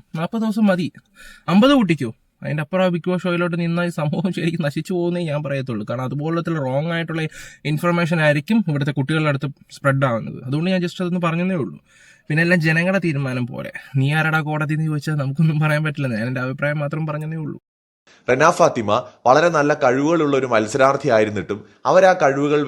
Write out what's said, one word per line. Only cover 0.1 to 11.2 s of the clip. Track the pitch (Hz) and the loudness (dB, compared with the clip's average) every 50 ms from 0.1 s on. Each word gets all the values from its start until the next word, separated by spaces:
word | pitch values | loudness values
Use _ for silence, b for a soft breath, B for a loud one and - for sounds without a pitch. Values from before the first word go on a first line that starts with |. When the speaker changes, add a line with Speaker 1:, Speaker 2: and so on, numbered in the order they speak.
| - 160 | -6 -6
Speaker 1:
നാൽപത് | 170 - - 226 220 | -6 -4 -4 -4 -4
ദിവസം | 220 196 220 220 202 | -2 0 2 2 4
മതി, | 185 175 180 - - - - _ B B B B B B B - | 2 2 0 -4 -8 -12 -20 _ B B B B B B B 2
അമ്പത് | 165 196 247 269 285 | 4 6 6 6 6
കൂട്ടിക്കോ. | 269 226 165 165 147 139 113 - - _ _ _ _ - | 6 4 2 0 0 -2 -6 -8 -12 _ _ _ _ -8
അതിൻ്റെ | 143 143 156 151 | -6 -6 -6 -6
അപ്പുറം | - - 185 185 | -4 -2 0 0
ആ | 185 175 | 0 0
ബിഗ് | 175 - 185 | -2 -2 -2
ബോസ് | 180 180 - | -4 -2 -2
ഷോയിലോട്ട് | 180 175 170 180 175 165 170 | -2 0 0 0 -2 -2 -2
നിന്നാൽ | 175 170 170 175 175 175 | -2 -2 -2 -2 -2 -2
ഈ | 165 | -2
സമൂഹം | - 151 151 143 160 156 190 175 | -2 -4 -2 -2 -2 -2 -2 -2
ശരിക്കും | - 160 170 165 170 160 | -2 -2 -2 -2 -2 -4
നശിച്ചു | 143 139 160 156 - 190 | -4 -4 -6 -6 -4 -4
പോകുന്നേ | 175 170 175 175 175 175 | -2 -2 -2 -2 -2 -4
ഞാൻ | 160 143 147 151 | -4 -4 -6 -4
പറയത്തുള്ളൂ. | 143 143 139 131 131 - 104 - - | -4 -4 -4 -4 -6 -6 -6 -6 -6
കാരണം | 123 120 131 127 | -6 -6 -6 -6
അതുപോലത്തെ | 139 147 147 160 165 170 165 170 165 160 139 | -6 -4 -4 -2 -4 -2 -2 -4 -4 -4 -4
റോങ് | 127 127 139 156 170 165 | -2 -2 -2 -2 -2 -4
ആയിട്ടുള്ള | 165 165 156 160 160 156 156 B B B B B B - | -4 -4 -4 -4 -6 -6 -6 B B B B B B -4
ഇൻഫർമേഷൻ | 147 151 147 170 175 175 170 170 151 175 165 | -4 -2 0 0 0 2 2 0 0 0 2
ആയിരിക്കും | 156 151 143 147 143 - 220 233 196 - | 2 2 2 2 0 0 0 0 2 0
ഇവിടുത്തെ | 147 143 139 151 139 | -2 0 -2 -2 -2
കുട്ടികളുടെ | 147 135 131 156 160 156 151 139 | -2 -2 0 0 0 0 0 0
അടുത്ത് | 135 - 139 139 - _ _ - | -2 -4 -6 -8 -12 _ _ -18
സ്പ്രെഡ് | - - 139 135 135 139 131 | -2 0 0 2 2 2 0
ആവുന്നത്. | 117 113 - - - - 123 | 0 -2 -4 -8 -10 -10 -8
അതുകൊണ്ട് | 127 135 151 165 185 | -6 -4 -2 0 0
ഞാൻ | 190 185 175 | 0 0 -2
just | 175 - - 185 | -4 -4 -4 -4
അതൊന്ന് | 175 175 185 | -4 -2 -2